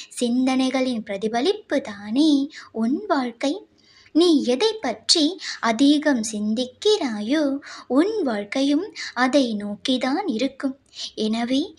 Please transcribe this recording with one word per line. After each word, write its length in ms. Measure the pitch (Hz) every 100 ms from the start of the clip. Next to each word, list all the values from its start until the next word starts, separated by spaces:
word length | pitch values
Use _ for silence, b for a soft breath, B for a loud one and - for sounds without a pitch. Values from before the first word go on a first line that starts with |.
| B
சிந்தனைகளின் 920 | - 240 247 262 262 262 262 262 233
பிரதிபலிப்பு 800 | 214 196 214 233 302 415 - 285
தானே 680 | - 202 208 247 320 277 285 B B
உன் 340 | 226 226 320 415
வாழ்க்கை. 580 | 302 247 233 277 381 - _ b b b
நீ 300 | 294 359 294
எதை 300 | 220 254 440
பற்றி 640 | 427 262 214 - 359 294 381 B B
அதிகம் 640 | 226 226 277 294 302 254 214
சிந்திக்கிறாயோ, 1300 | 214 208 226 254 - 415 415 277 214 214 311 285 277 B B B
உன் 340 | 254 381 440
வாழ்க்கையும் 720 | 277 208 208 269 277 294 427 - B
அதை 440 | B 254 285 247 208
நோக்கிதான் 680 | 208 202 - 254 262 311 403
இருக்கும். 500 | 214 269 - 277 269 _ B B B
எனவே 600 | 214 226 240 269 381